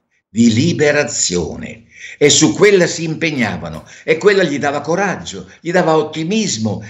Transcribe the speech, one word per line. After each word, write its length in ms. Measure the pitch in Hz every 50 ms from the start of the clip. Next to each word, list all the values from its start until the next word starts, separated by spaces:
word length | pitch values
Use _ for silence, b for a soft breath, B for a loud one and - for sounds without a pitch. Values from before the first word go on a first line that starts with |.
| _ _ _ _ _ _
di 260 | - 110 120 117 107
liberazione 1300 | 113 151 170 151 135 151 147 147 147 139 113 - - - - 87 87 80 - 78 - - - - - B B B B B B B B
e 120 | 151 143
su 240 | - - 156 - 147
quella 340 | - 185 208 202 185 170 -
si 180 | - - 165
impegnavano, 800 | 160 156 - 165 165 151 131 113 101 92 78 80 80 80 78 B B B B B
e 140 | 147 160 160
quella 260 | 165 208 202 196 185
gli 160 | 151 143 135
dava 220 | 143 143 139 143
coraggio, 680 | 139 156 170 185 202 190 156 - 85 - 98 92 90 B B B
gli 100 | - 160
dava 240 | 170 185 165 160 156
ottimismo, 880 | 156 151 151 - 156 160 170 214 226 208 156 107 110 110 107 95 B B B